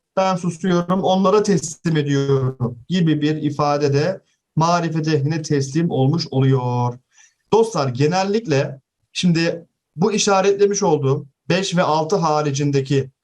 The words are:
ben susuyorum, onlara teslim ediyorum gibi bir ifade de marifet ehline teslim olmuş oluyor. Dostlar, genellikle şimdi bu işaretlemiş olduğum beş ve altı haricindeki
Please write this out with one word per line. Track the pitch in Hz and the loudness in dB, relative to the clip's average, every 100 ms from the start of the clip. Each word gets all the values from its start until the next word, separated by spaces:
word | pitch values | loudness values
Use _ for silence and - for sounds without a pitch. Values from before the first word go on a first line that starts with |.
| _ - | _ -2
ben | 190 185 | 0 0
susuyorum, | 180 170 190 175 175 190 | -4 -4 0 0 0 -2
onlara | 180 185 196 208 | 0 2 4 2
teslim | 202 180 - - 170 156 | 2 0 -2 -8 -4 -2
ediyorum | 139 139 139 135 127 131 117 113 - | 0 0 2 0 0 -2 -6 -6 -4
gibi | 185 165 147 | 0 0 0
bir | 147 156 | 0 -2
ifade | 143 139 147 147 147 | -4 -2 0 0 0
de | 139 160 - _ _ _ - | 0 -2 -4 _ _ _ -2
marifet | 165 175 165 160 151 | 0 0 0 -4 -2
ehline | 151 139 160 | 0 0 -4
teslim | 156 147 135 151 170 | -2 -2 -2 -2 -2
olmuş | 131 131 165 - | 0 0 0 -2
oluyor. | 135 135 135 127 123 123 120 _ _ _ _ - | 0 2 2 0 -2 -4 -6 _ _ _ _ 0
Dostlar, | 214 226 170 135 | 2 2 0 -2
genellikle | 117 147 185 196 208 226 139 - - _ _ _ | 0 0 2 0 -2 0 0 -2 -6 _ _ _
şimdi | - 180 165 165 170 - _ _ 147 | -2 0 2 0 -4 -10 _ _ -2
bu | 214 | 0
işaretlemiş | 208 208 196 196 202 202 202 | 0 2 2 2 2 2 2
olduğum | 190 151 131 139 - _ - | 0 2 2 -2 -4 _ -2
beş | 175 190 175 | -2 0 0
ve | |
altı | 139 156 156 196 | 2 2 0 0
haricindeki | 165 151 147 139 147 139 135 139 135 _ | 0 0 -2 -2 0 0 0 -2 -2 _